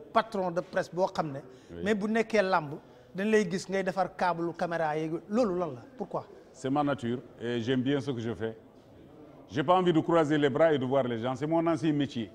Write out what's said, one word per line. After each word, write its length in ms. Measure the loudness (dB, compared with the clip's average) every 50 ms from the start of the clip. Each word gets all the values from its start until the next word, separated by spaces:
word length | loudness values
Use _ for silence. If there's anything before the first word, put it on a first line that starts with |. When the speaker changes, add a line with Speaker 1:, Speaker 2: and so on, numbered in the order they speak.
| -6 0 0
Speaker 1:
patron 360 | 0 0 0 -2 -4 -4 -2
de 100 | -2 -4
presse 280 | -6 -4 -4 -4 -4 -4
boo 140 | -2 -2 -2 -2 0
xam 180 | -4 -4 -4
ne, 80 | -6 -10 -12 -16 -20 -20 -20 -16
Speaker 2:
Oui. 100 | -12 -6 -2
Speaker 1:
mais 100 | 0 0
bu 120 | 0 0 -2
nekkee 340 | 0 0 0 0 2 0
làmb, 320 | 2 4 2 0 0 -2 -8 -12 -14 -18 -20 -20 -20 -14 -8
dañ 140 | -4 0 2
lay 180 | 4 4 2 2
gis 160 | -2 -4 -4 -2
ngay 140 | -2 -2 -2
defar 320 | -2 0 0 -2 -2 -2
câble 380 | -2 0 0 0 0 -2 -4 -4 -4
caméra 380 | -4 -4 -2 -2 -2 0 0 -2
yeeg 160 | -2 -4 -4 -6 -6 -2
loolu 260 | 0 0 2 2 0 -2
lan 140 | -4 -4 -6
la, 60 | -10 -14 -18 -12 -12
pourquoi? 280 | -12 -6 -6 -8 -8 -8 -16 -20 -20 -20 -20
Speaker 2:
C'est 160 | -6 -4 0
ma 140 | 0 2 2
nature 360 | 2 0 -2 -2 -4 -4 -4 -6 -12 -16 -8
et 180 | -6 -4 -2 -2
j'aime 200 | 0 0 0 2
bien 180 | 2 2 0 0
ce 120 | 0 -4
que 80 | -6 -4
je 120 | -4 -6 -6
fais. 220 | -4 -6 -6 -6 -8 -16 -20 -20 -20 -20 -20 -20 -20 -20 -20 -20 -20 -20 -20 -20 -20 -20 -8
J'ai 140 | -4 -4 2
pas 100 | 4 4
envie 160 | 6 6 4
de 80 | 4 4
croiser 380 | 4 4 4 4 4 4 2 2
les 120 | 2 2
bras 220 | 4 4 4 4 4
et 40 | 2
de 80 | 0
voir 180 | 2 2 2 2
les 160 | 2 -2 -2
gens. 160 | -2 -4 -4
C'est 100 | -4 -4 0
mon 180 | 0 0 2 2
ancien 240 | 0 0 0 0
métier. 400 | 2 2 0 -2 -2 -6 -6 -8 -10